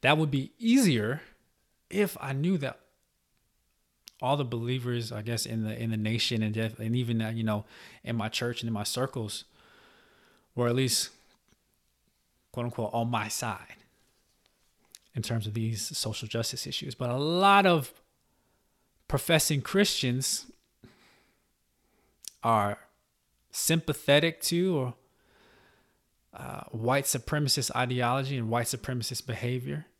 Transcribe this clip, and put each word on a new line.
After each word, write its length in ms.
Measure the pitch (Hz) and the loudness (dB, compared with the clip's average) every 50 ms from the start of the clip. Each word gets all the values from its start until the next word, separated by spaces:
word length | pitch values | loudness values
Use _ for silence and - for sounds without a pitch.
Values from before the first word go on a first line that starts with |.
That 160 | - 127 147 156 | 6 6 6 6
would 120 | 160 151 | 4 2
be 220 | 135 139 135 - _ _ | 2 -2 -2 -4 _ _
easier 600 | 233 226 240 269 254 185 135 113 104 110 127 151 - - - _ _ _ _ _ _ _ _ _ _ _ | 2 4 6 6 6 6 4 4 2 0 -2 -4 -8 -16 -20 _ _ _ _ _ _ _ _ _ _ _
if 260 | - 196 208 190 - - | -2 0 0 0 -2 -8
I 120 | - 135 135 | -8 -6 -4
knew 260 | 135 147 175 196 170 | -2 0 0 0 0
that 200 | 139 131 113 - _ _ _ _ _ _ _ _ _ _ _ _ _ _ _ _ _ _ _ _ _ _ _ _ _ - _ _ | 0 -4 -8 -8 _ _ _ _ _ _ _ _ _ _ _ _ _ _ _ _ _ _ _ _ _ _ _ _ _ -20 _ _
all 160 | - 127 139 143 | -2 0 0 0
the 80 | 143 | 0
believers, 640 | 123 120 117 117 120 127 131 120 123 120 120 117 113 | -4 -4 -4 -2 -2 -2 -2 -2 -2 -2 -2 -4 -6
I 120 | 117 110 107 | -8 -8 -4
guess, 220 | 113 117 110 - | -4 -4 -4 -4
in 180 | - 113 113 110 | -4 -4 -4 -2
the, 180 | 110 107 113 | -4 -4 -4
in 80 | 113 113 | -4 -2
the 80 | 110 110 | -2 -2
nation 460 | 107 107 113 117 - - 127 113 110 | 0 0 0 0 0 0 0 0 0
and 100 | 107 107 | 0 0
def-, 240 | 113 113 110 113 - | -2 -2 -4 -4 -6
and 180 | 110 113 117 | -4 -2 0
even, 260 | 123 123 117 120 113 | 0 0 0 0 0
uh, 80 | 113 110 | -2 -2
you 140 | 113 117 113 | -2 -2 -2
know, 220 | 110 107 104 107 - - - - - - - _ | 0 0 -2 -4 -8 -18 -20 -20 -20 -20 -14 _
in 120 | - 117 | -6 -4
my 140 | 117 110 110 | -4 -4 -4
church 320 | - - 127 120 120 - | -4 -4 -4 -4 -4 -4
and 60 | - 117 | -4 -4
in 60 | 113 | -4
my 100 | 104 104 | -2 -4
circles – 600 | - - 127 127 127 - 127 110 104 - - - _ _ _ - - - - - - - - _ _ _ _ _ _ _ _ _ _ _ | -4 -2 -2 -4 -4 -4 -6 -6 -6 -8 -10 -12 _ _ _ -20 -20 -20 -20 -20 -20 -20 -20 _ _ _ _ _ _ _ _ _ _ _
or 120 | 123 120 120 | -2 0 2
at 80 | 120 | 2
least, 340 | 131 135 127 120 - - - - _ _ _ _ _ _ _ _ _ _ _ _ _ _ _ _ _ _ _ _ _ _ _ _ _ _ _ | 2 2 2 2 0 -2 -4 -8 _ _ _ _ _ _ _ _ _ _ _ _ _ _ _ _ _ _ _ _ _ _ _ _ _ _ _
quote 140 | - - 120 | -10 -8 -6
unquote, 260 | 120 - - 113 107 - | -6 -4 -4 -4 -2 -2
on 160 | 117 117 120 | -2 -2 0
my 180 | 120 110 104 107 | 0 -2 -2 -2
side 480 | - - - 117 101 87 - - - - - _ _ _ _ _ _ _ _ _ _ _ _ _ _ _ _ _ _ _ _ _ _ - _ _ _ | -4 -6 -4 -6 -6 -8 -10 -18 -20 -20 -20 _ _ _ _ _ _ _ _ _ _ _ _ _ _ _ _ _ _ _ _ _ _ -20 _ _ _
in 80 | 123 | -8
terms 260 | 110 - 120 117 104 107 | -4 -2 -2 -2 -2 -4
of 60 | 104 | -4
these 440 | 113 110 113 113 104 - - 156 - | -2 -2 -2 -2 -2 -6 -6 -6 -4
social 300 | - - 107 - - 107 | -4 -4 -4 -6 -8 -6
justice 380 | - 117 117 - - 120 - | -4 -4 -4 -2 -4 -6 -8
issues. 300 | 135 - - - 139 113 | -6 -6 -6 -6 -8 -8
But 140 | - 131 120 | -6 -4 -2
a 80 | 120 131 | -2 -2
lot 480 | 143 156 170 180 190 196 196 202 190 | 0 0 2 4 6 8 8 8 8
of 280 | 190 175 160 135 - - - _ _ _ _ _ _ _ _ _ _ _ _ _ _ _ _ _ _ _ _ _ _ | 8 6 6 2 0 -8 -20 _ _ _ _ _ _ _ _ _ _ _ _ _ _ _ _ _ _ _ _ _ _
professing 540 | - 139 - - 165 156 - - 151 139 | -4 -2 2 4 4 4 4 2 0 0
Christians 840 | 120 - - 190 208 - - - - 127 123 127 135 - - - - - - _ _ _ _ _ - - - _ _ _ _ _ _ _ _ _ _ _ _ _ _ _ _ _ _ _ _ _ _ _ _ _ _ - _ _ - | -2 0 2 4 4 4 2 0 0 0 0 0 0 -2 -4 -4 -6 -12 -20 _ _ _ _ _ -20 -20 -20 _ _ _ _ _ _ _ _ _ _ _ _ _ _ _ _ _ _ _ _ _ _ _ _ _ _ -18 _ _ 2
are 360 | 117 113 107 101 98 - - - _ _ _ _ _ _ _ _ _ _ _ _ _ | 4 4 4 4 2 -2 -4 -10 _ _ _ _ _ _ _ _ _ _ _ _ _
sympathetic 920 | - - - - 165 165 156 - 143 - - - 139 147 156 165 160 - | -8 -4 0 2 2 2 2 0 -4 -2 4 6 6 6 6 4 -2 -2
to 360 | - - 170 170 180 190 180 147 | -4 -2 0 2 2 2 2 0
or, 160 | 131 127 120 _ _ _ _ _ _ _ _ _ _ _ _ _ _ _ _ _ _ _ _ _ _ _ _ _ _ _ - | 0 -2 -6 _ _ _ _ _ _ _ _ _ _ _ _ _ _ _ _ _ _ _ _ _ _ _ _ _ _ _ -16
uh, 300 | - 127 127 - - - - | -14 -12 -10 -10 -10 -12 -10
white 340 | - 113 110 120 127 139 131 | -8 -2 0 2 2 2 2
supremacist 680 | - - 135 - - - 151 151 135 - - 127 - - | 0 -2 -2 -2 -2 0 0 4 4 4 2 2 0 0
ideology 640 | 123 127 123 127 123 123 120 123 135 135 135 143 131 | 0 0 0 2 2 2 2 2 0 0 -2 -2 -2
and 120 | 117 110 | -2 0
white 180 | 113 120 117 - | 0 0 0 0
supremacist 580 | - - - - 131 123 107 - 123 - - | -4 -6 -4 -4 -4 -4 -4 -4 -6 -8 -6
behavior. 600 | - 117 101 120 120 127 127 123 139 143 147 156 _ _ | -6 -6 -4 -2 -4 -4 -4 -4 -6 -6 -6 -8 _ _